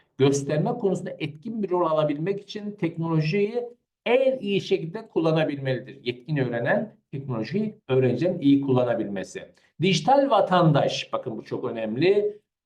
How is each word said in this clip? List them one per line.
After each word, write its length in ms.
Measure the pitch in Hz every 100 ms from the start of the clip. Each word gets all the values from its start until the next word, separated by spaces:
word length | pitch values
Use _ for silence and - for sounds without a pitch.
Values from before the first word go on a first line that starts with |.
| _ -
gösterme 520 | 135 139 139 151 196
konusunda 400 | 247 196 180 - -
etkin 440 | 147 - 226 226
bir 80 | 190
rol 160 | 180 170
alabilmek 540 | 156 151 147 165 196
için 320 | - 214 208
teknolojiyi 920 | 202 165 160 165 160 151 202 208 240 240 - _ _ 208
en 320 | 247 262 262
iyi 220 | 202 196
şekilde 480 | - 185 160 208 -
kullanabilmelidir. 960 | - 160 160 151 143 135 123 - 98
Yetkin 320 | 117 120 - 147
öğrenen 600 | 120 120 131 214 226 - _
teknolojiyi 680 | 143 135 117 107 190 214 - -
öğrencilerin 500 | 131 127 113 180 180
iyi 220 | 139 139
kullanabilmesi. 840 | 139 127 120 113 101 98 92 95 - _ _ -
Dijital 500 | 175 185 254 277 277
vatandaş, 840 | 220 - 185 160 143 117 - -
bakın 240 | 117 123 110
bu 80 |
çok 200 | - 120
önemli. 760 | 123 117 110 113 170 208 208 - _ _